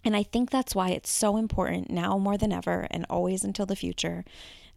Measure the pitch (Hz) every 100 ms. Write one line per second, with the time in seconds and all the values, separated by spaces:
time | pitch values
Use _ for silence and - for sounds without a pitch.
0 | 226 208 202 233 247 262 254 196 185 180
1 | - - 214 214 220 - 185 - - 180
2 | 180 196 196 202 214 175 180 175 - 175
3 | - 175 180 190 196 196 190 196 180 -
4 | 165 170 185 - - - -